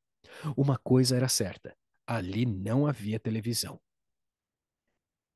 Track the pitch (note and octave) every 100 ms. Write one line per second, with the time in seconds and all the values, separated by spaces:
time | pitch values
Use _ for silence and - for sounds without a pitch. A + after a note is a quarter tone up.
0 | _ _ - - D#3 C3 C#3 B2+ - C3
1 | B2+ B2 B2 - G2 - - - _ _
2 | - A2+ F2+ G#2 B2 F#2+ G2 B2+ D3 A2+
3 | G#2 A2 A2+ A2 A2+ A2+ - - _ _
4 | _ _ _ _ _ _ _ _ _ _
5 | _ _ _